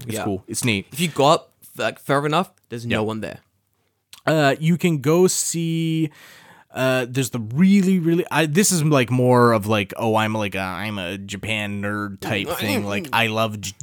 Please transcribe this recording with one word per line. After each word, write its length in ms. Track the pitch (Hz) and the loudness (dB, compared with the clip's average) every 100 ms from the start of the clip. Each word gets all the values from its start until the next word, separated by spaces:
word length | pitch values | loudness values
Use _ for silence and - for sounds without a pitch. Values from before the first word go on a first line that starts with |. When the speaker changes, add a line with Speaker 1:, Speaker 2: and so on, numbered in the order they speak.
| 117 | -8
Speaker 1:
It's 80 | 107 | -6
Speaker 2:
Yeah. 80 | |
Speaker 1:
cool. 200 | 107 95 - | -4 -6 -6
It's 160 | 110 120 | -2 0
neat. 220 | 98 - | 0 -2
Speaker 2:
If 80 | 131 | -6
you 80 | 175 | -4
go 160 | - 139 | 2 2
up, 260 | 165 - _ - - | 2 -2 _ -16 -6
like, 220 | 113 - | -4 -4
further 260 | - 143 151 | -2 -2 0
enough, 240 | 160 190 _ _ | -2 -2 _ _
there's 160 | 117 117 | -10 -4
no 160 | 110 | -2
Speaker 1:
Yeah. 40 | 107 | -2
Speaker 2:
one 140 | 110 | -4
there. 180 | 101 - _ _ _ _ _ _ _ - - | -8 -12 _ _ _ _ _ _ _ -8 -2
Speaker 1:
Uh, 300 | 156 139 135 | 2 2 2
you 180 | 160 180 | 2 2
can 220 | 180 151 | 2 0
go 280 | 131 170 185 | 2 4 4
see, 800 | - - 165 165 165 165 160 156 - - - - - _ | 2 -2 -2 -2 -2 0 0 -2 -4 -20 -20 -20 -20 _
uh, 320 | - 131 127 123 | -2 0 0 -2
there's 220 | 127 123 | -4 -4
the 80 | 123 | -4
really, 600 | 107 135 190 202 185 190 | -4 2 6 6 4 2
really, 260 | 165 170 - | 2 0 0
I, 140 | 147 160 | 0 2
this 260 | 156 214 | 2 2
is, 100 | 180 | 2
like, 280 | 151 139 120 | 2 2 2
more 400 | 127 123 123 120 | 2 4 6 6
of, 160 | 110 104 | 4 2
like, 260 | 107 98 - | 0 -2 -2
oh, 180 | 113 110 | 0 2
I'm, 180 | 107 | 0
like, 220 | 110 104 95 | -2 -4 -4
a, 40 | |
I'm 380 | 92 87 107 104 | -4 -6 -8 -6
a 200 | 87 98 | -6 -8
Japan 640 | 98 98 107 107 104 101 | -10 -10 -6 -4 -4 -6
nerd 400 | 101 104 104 98 | -6 -6 -6 -8
type 260 | - 104 101 | -4 -4 -4
Speaker 2:
Mm, 80 | 170 | -4
Speaker 1:
thing. 240 | 104 107 | -4 -4
Speaker 2:
mm, 20 | 101 | -4
Speaker 1:
Like, 180 | 101 | -6
Speaker 2:
mm. 60 | 95 | -2
Speaker 1:
I 160 | 113 113 | -2 0
love 320 | 110 113 107 | 0 -2 -4
J-, 140 | 98 - | -10 -8